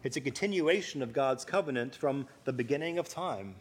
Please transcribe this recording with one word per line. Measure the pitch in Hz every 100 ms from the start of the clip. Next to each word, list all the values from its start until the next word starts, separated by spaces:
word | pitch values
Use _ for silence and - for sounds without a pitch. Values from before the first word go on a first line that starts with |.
It's | 135 147
a |
continuation | 135 120 202 190 156 196 175 143
of | 120
God's | 117 135 127
covenant | - 185 156 127 123
from | - 147 139 131 - -
the |
beginning | 127 117 143 165 170
of | -
time | - 180 110 98 95